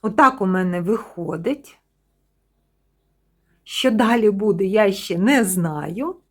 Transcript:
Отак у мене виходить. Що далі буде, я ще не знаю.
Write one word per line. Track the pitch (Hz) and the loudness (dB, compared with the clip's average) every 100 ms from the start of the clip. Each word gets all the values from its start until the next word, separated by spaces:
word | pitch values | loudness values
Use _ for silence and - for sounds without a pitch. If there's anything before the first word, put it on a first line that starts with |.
Отак | 220 214 277 262 | -2 4 4 4
у | 190 | 0
мене | 185 185 180 | 0 0 -2
виходить. | 175 220 - - 165 - 175 285 - _ _ _ _ _ _ _ _ _ _ _ _ _ _ _ _ _ _ _ | -2 -4 -4 -10 -8 -6 -4 -6 -10 _ _ _ _ _ _ _ _ _ _ _ _ _ _ _ _ _ _ _
Що | - - 262 | -14 -2 0
далі | 220 226 233 214 | 2 2 4 2
буде, | 196 214 180 190 | 2 0 0 0
я | 208 208 | 2 2
ще | 196 - 170 | 0 -6 -2
не | 202 277 | 2 2
знаю. | 202 180 170 151 151 180 302 370 _ | 2 0 -2 -4 -8 -6 -8 -8 _